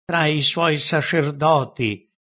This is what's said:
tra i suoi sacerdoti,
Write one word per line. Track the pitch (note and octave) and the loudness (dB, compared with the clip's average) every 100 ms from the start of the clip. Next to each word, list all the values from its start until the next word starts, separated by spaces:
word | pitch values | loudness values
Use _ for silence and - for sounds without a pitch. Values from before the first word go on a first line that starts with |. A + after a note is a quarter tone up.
tra | - E3+ D3+ | -4 0 0
i | D3+ | 2
suoi | B2+ E3+ E3 D3+ | 0 0 0 0
sacerdoti, | - D#3 - E3+ C#3+ C#3+ D#3 D3+ B2+ - A2+ G2+ _ _ _ | 0 -2 0 0 -2 0 2 2 0 -4 -4 -4 _ _ _